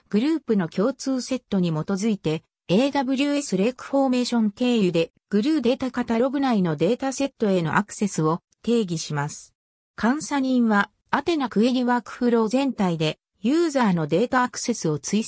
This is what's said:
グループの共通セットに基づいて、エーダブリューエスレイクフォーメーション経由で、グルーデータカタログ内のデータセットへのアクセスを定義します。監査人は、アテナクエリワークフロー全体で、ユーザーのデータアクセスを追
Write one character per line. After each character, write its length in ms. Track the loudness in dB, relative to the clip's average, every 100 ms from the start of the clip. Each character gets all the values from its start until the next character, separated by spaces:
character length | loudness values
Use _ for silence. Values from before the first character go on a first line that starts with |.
| _
グ 120 | 0
ル 80 | 0
ー 120 | 0
プ 160 | 0 -2
の 120 | -2
共 260 | 0 -2
通 260 | -2 -4 -4
セ 140 | -4
ッ 80 | -6 -2
ト 100 | -2
に 80 | 0
基 40 |
づ 360 | -2 -4 -2 -2
い 80 | -2
て、 280 | -2 -4 -6 _ 0
エ 180 | 2 2
ー 60 |
ダ 120 | 0
ブ 100 | -2
リ 100 | 0
ュ 80 | 0
ー 20 | -2
エ 60 |
ス 160 | -2 0
レ 100 | -2
イ 60 |
ク 100 | -4
フ 200 | -2 0
ォ 20 | 2
ー 20 |
メ 140 | 0
ー 20 |
シ 120 | 0 0
ョ 20 |
ン 120 | 0
経 260 | 0 0 2
由 120 | 2
で、 220 | 0 -2 _ _
グ 140 | 0
ル 80 | 2 0
ー 20 |
デ 140 | 0
ー 20 | 0
タ 140 | -2
カ 160 | -4 -2
タ 120 | 0
ロ 120 | 0
グ 100 | 0
内 220 | 0 2
の 140 | 0 2
デ 180 | 0
ー 20 | 0
タ 160 | -2
セ 140 | -2 -4
ッ 60 | -2
ト 140 | 0
へ 100 | 2
の 160 | 2 0
ア 80 |
ク 100 | -2
セ 140 | -2 -2
ス 140 | 0
を 180 | 0 0 -6 _
定 200 | -2 0
義 140 | 0 -4
し 160 | -6
ま 160 | -6 -6
す。 260 | -8 -14 _ _ _ _ -2
監 220 | -2 0
査 180 | -2 -2
人 260 | 0 2 2
は、 220 | 2 0 _ _
ア 120 | -2
テ 140 | 0 -2
ナ 140 | 0
ク 120 | 2
エ 120 | 2
リ 100 | 2
ワ 140 | 2 0
ー 20 |
ク 100 | -2
フ 200 | -2 2
ロ 160 | 2 2
ー 20 |
全 240 | 0 0
体 240 | 0 0 0
で、 220 | -2 -4 _ _
ユ 240 | 0 2 2
ー 40 |
ザ 140 | 2 2
ー 40 |
の 140 | 2 2
デ 200 | 0 2
ー 20 |
タ 160 | 0
ア 40 | -2
ク 100 | -2
セ 140 | -4
ス 160 | -2 -2
を 100 | -4
追 260 | -2 -2